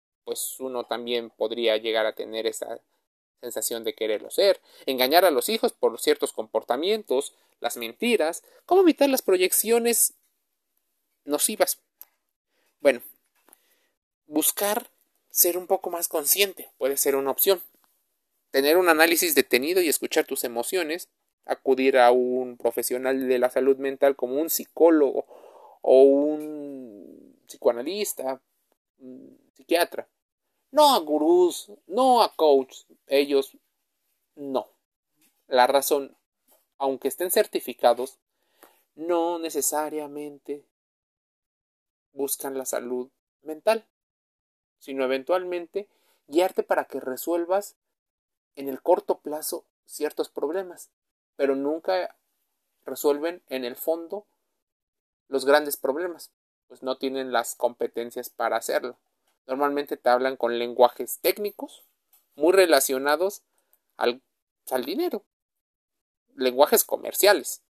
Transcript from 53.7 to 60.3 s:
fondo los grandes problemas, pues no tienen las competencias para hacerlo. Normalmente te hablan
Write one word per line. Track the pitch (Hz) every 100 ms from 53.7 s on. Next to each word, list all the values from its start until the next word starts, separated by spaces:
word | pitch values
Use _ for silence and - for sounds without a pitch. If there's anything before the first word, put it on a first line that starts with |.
| 127
fondo | - 165 165 202 - _ _ _ _ _ _ _ _ _ _
los | 135
grandes | 131 147 147 -
problemas, | 135 143 180 156 - _ _ _ _
pues | 123
no | 127 -
tienen | 135 135 131
las | 120 120
competencias | - 120 - 120 117 120 123 120
para | - 113 113
hacerlo. | - - 123 - _ _ _ _ -
Normalmente | 131 143 143 143 143
te | 123
hablan | 123 131